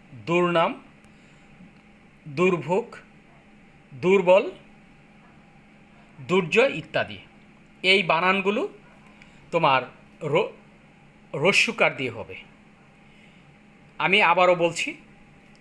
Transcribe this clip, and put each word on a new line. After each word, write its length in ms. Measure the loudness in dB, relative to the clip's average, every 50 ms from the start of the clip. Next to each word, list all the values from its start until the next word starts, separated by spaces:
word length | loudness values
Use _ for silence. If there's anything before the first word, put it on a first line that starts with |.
| -20 -20 -20 -14 -6
দুর্নাম, 560 | -2 0 0 0 2 2 2 0 0 -2 -6 -14 -20 -20 -20 -20 -20 -20 -20 -20 -20 -20 -20 -20 -20 -20 -20 -20 -20 -20 -20 -20 -20 -20 -20 -20 _ _ -20 -20
দুর্ভোগ, 600 | -10 -4 -2 0 0 0 -2 -2 -2 -4 -4 -4 -6 -10 -20 -20 -20 -20 -20 -20 _ -20 -20 _ _ -20 -20 -20 -20 -20 -20 -20 _ -12
দুর্বল, 580 | -4 0 2 2 4 4 6 4 4 4 0 -6 -14 -18 -20 -20 -20 -20 -20 -20 -20 -20 -20 -20 -20 -20 -20 -20 -20 -20 _ -20 -20 _ _ _ -20 -20 -20 -20 -20 -20 -20 -20 -16 -8 -2
দুর্জয় 440 | -2 -2 -2 0 2 2 2 2 0
ইত্যাদি। 440 | -4 -10 -6 -4 -4 -4 -6 -8 -14 -18 -20 -20 -20 -20 -20 -20 -20 -20 _ _ -4 0
এই 200 | 2 2 2 2
বানানগুলো 680 | 0 0 0 0 0 0 0 -2 -2 -2 -2 -4 -6 -8 -14 -20 -20 -20 -20 -20 -20 -20 -20 -20 -20 -20 -20 -12 -6
তোমার 320 | -4 0 2 2 2 2 0 -4 -10 -20 -20 -20 -18 -12 -6
র-, 300 | -2 0 0 -2 -2 -6 -16 -20 -20 -20 -20 -20 -20 _ _ -20 -20 -20 _ -18 -14 -6
রস্যকার 640 | -2 0 0 2 2 0 0 0 0 0 -2 -2
দিয়ে 140 | -2 -6 -8
হবে। 260 | -8 -10 -14 -14 -16 -18 -20 -20 -20 -20 -20 -20 _ _ _ _ _ _ _ -20 -20 -20 -20 -20 -20 -20 -20 -20 -20 -20 _ -20 -20 -20 -20 -18 -8 -4
আমি 240 | -2 0 2 2 4
আবারও 320 | 4 4 4 4 4 4
বলছি, 400 | 4 2 -2 -2 -4 -8 -8 -10 -12 -18 -20 -20 -20 -20 -20 -20 -20 _ -20 -20 -20